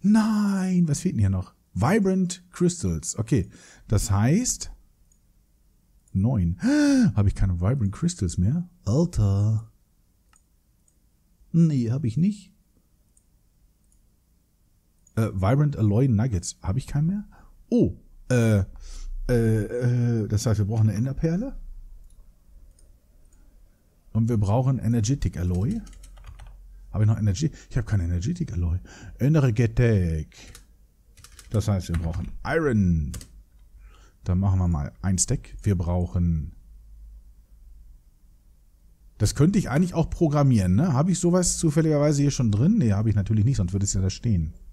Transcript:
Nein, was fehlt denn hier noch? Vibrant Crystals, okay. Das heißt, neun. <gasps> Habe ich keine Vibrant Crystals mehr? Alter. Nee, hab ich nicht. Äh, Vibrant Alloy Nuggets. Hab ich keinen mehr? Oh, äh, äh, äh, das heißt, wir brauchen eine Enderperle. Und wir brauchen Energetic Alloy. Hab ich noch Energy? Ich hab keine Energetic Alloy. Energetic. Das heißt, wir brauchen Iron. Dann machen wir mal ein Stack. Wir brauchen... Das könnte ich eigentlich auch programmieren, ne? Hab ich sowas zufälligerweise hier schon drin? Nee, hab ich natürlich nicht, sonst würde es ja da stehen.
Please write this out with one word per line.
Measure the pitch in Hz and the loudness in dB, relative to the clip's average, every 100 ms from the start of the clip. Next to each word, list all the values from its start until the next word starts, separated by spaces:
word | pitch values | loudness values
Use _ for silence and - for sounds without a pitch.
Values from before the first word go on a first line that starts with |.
Nein, | 196 220 214 214 202 190 185 180 165 | 2 2 2 0 0 -2 0 0 0
was | 143 | 0
fehlt | 180 | -2
denn | - | 0
hier | 98 | 0
noch? | 95 - _ _ | 0 -6 _ _
Vibrant | - 120 220 190 185 175 - - | -2 0 2 2 0 -2 -6 -12
Crystals, | - 175 - 90 80 - - | -2 -2 0 -4 -4 -6 -6
okay. | 110 131 - - - - - | -2 -2 -2 -10 -20 -14 -2
Das | 101 - | -2 0
heißt, | 98 117 190 254 - - - _ _ _ _ _ _ _ _ _ _ _ _ _ | 2 2 2 0 -6 -10 -18 _ _ _ _ _ _ _ _ _ _ _ _ _
neun. | 92 110 135 165 - | -2 0 2 0 0
<gasps> | 240 294 285 269 202 | 0 2 4 4 2
Habe | 104 98 | 2 0
ich | |
keine | - 95 87 | 2 0 0
Vibrant | 92 143 98 | 0 0 -2
Crystals | - 175 - 87 - | -2 -4 -2 -4 0
mehr? | 95 170 175 _ | 0 0 -6 _
Alter. | 101 131 175 - 98 98 107 110 - _ _ _ _ _ _ _ _ _ _ _ _ _ _ _ _ _ _ | -2 0 0 0 0 2 0 -2 -6 _ _ _ _ _ _ _ _ _ _ _ _ _ _ _ _ _ _
Nee, | 165 165 139 113 | 2 4 2 0
hab | 135 | -2
ich | 120 123 | -2 0
nicht. | 196 208 - _ _ _ _ _ _ _ _ _ _ _ _ _ _ _ _ _ _ _ _ _ _ _ _ _ _ - | 0 -2 -12 _ _ _ _ _ _ _ _ _ _ _ _ _ _ _ _ _ _ _ _ _ _ _ _ _ _ -2
Äh, | 110 | -2
Vibrant | 92 95 135 151 143 | 0 2 2 2 2
Alloy | 107 104 139 | 2 2 2
Nuggets. | 104 123 92 - - | 2 0 -2 -6 -10
Hab | 87 117 | -6 -6
ich | - | -4
keinen | 143 165 | -2 -2
mehr? | 208 208 - - - - | -4 -8 -18 -20 -18 -2
Oh, | 240 113 - - - - | 0 0 -2 -18 -12 -2
äh, | 123 117 104 92 - - - - - - | 2 4 4 0 -8 -16 -12 -10 -6 -2
äh, | |
äh, | 120 113 110 104 123 123 123 120 113 104 | 2 2 0 -2 -2 0 0 0 0 0
das | 104 120 | 0 0
heißt, | 107 | 0
wir | 101 | 0
brauchen | 110 107 | 2 2
eine | |
Enderperle. | 101 131 - 160 175 269 - - - - - - - - - _ - - - - - _ - - - - - - _ _ _ - | 2 -2 -2 -2 -2 -4 -10 -14 -16 -18 -20 -20 -20 -20 -20 _ -20 -20 -20 -20 -20 _ -20 -20 -20 -20 -20 -20 _ _ _ -6
Und | 110 117 | -2 0
wir | 113 | 0
brauchen | 98 120 131 131 | 0 2 2 0
Energetic | 110 120 107 139 90 - | 0 0 0 0 -2 -2
Alloy. | 90 87 120 226 - - - - - - - - - - - | -2 0 -2 -4 -8 -18 -20 -20 -20 -20 -20 -20 -20 -20 -8
Hab | - | 0
ich | 107 | 0
noch | 110 | 2
Energy? | 107 92 151 - - | 0 0 -4 -6 -6
Ich | 135 | -6
hab | 110 | -2
keine | 101 | -2
Energetic | 85 87 110 175 - | -2 -2 -4 -6 -6
Alloy. | 85 85 87 - - - - | -4 -2 -4 -8 -20 -16 -2
Energetic. | 139 156 135 110 113 113 117 101 87 78 76 - - - - _ _ _ _ - - - - | 2 4 2 2 0 2 2 2 0 -2 -6 -14 -20 -20 -20 _ _ _ _ -20 -20 -20 -6
Das | 107 107 | -2 0
heißt, | 98 - | -2 -2
wir | 85 | -4
brauchen | 82 - - - | -4 -6 -8 -8
Iron. | - 160 147 110 90 80 71 - - - - - - - - - - _ | -4 0 2 2 2 2 -2 -8 -14 -20 -20 -20 -20 -20 -20 -20 -20 _
Dann | - 92 | -2 0
machen | 98 92 | 2 2
wir | 87 | 2
mal | 78 71 - | 0 -4 -6
ein | 98 90 | -2 -2
Stack. | - - - - | -2 -4 -8 -6
Wir | 107 87 | -2 0
brauchen... | 85 90 87 90 87 80 73 - - - - - - - - - - - - - - - _ _ - - _ _ _ _ _ _ - - | 0 -2 -2 0 0 0 -4 -12 -20 -20 -20 -20 -20 -20 -20 -20 -20 -20 -20 -20 -20 -20 _ _ -20 -20 _ _ _ _ _ _ -14 -4
Das | 107 | -2
könnte | - 156 202 | 2 2 2
ich | - | 0
eigentlich | 139 175 | 0 0
auch | 170 147 | 0 -2
programmieren, | - 160 147 139 113 90 | 0 0 2 4 4 4
ne? | 98 180 | 2 2
Hab | 131 180 | 2 0
ich | 170 | 0
sowas | 170 180 180 - | 2 2 0 0
zufälligerweise | 160 147 160 147 147 143 | 0 2 2 2 2 2
hier | 143 | 0
schon | - 117 | 2 0
drin? | 101 160 226 | 2 2 4
Nee, | 117 | 2
hab | 98 110 | 2 2
ich | |
natürlich | 104 95 110 | 0 0 2
nicht, | 113 113 | 2 2
sonst | 87 | 0
würde | 95 | -2
es | 101 | -2
ja | 95 | -2
da | 92 | -2
stehen. | - 117 90 78 - - | -2 -2 0 -2 -8 -20